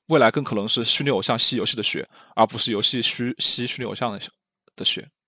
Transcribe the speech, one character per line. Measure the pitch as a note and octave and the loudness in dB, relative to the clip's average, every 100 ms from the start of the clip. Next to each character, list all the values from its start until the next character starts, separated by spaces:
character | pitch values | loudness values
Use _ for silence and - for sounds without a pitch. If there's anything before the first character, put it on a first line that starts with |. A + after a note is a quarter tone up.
| - | 0
未 | D#3+ | 4
来 | A2+ | 4
更 | D3 | 4
可 | C#3 G#2+ | -2 -4
能 | G#2+ | -2
是 | - | -2
虚 | A2+ - | 0 0
拟 | C#3+ | 0
偶 | A#2+ | 0
像 | - A2+ | 0 4
吸 | - B2 | 4 4
游 | - | -2
戏 | A2 | -2
的 | |
血， | G#2 - - - - - | -4 -4 -8 -16 -6 2
而 | A2 | 2
不 | A#2+ | 2
是 | - | -2
游 | G#2 | 0
戏 | - B2+ | 0 0
吸， | A2 - A#2+ - | -2 -2 -4 0
吸 | - - A#2+ | 2 2 -2
虚 | - | -6
拟 | A#2 | -8
偶 | |
像 | G#2 A#2+ | -6 -6
的， | G2+ - - _ _ _ - | -6 -12 -16 _ _ _ -6
的 | - | -4
血， | - - _ | -4 -8 _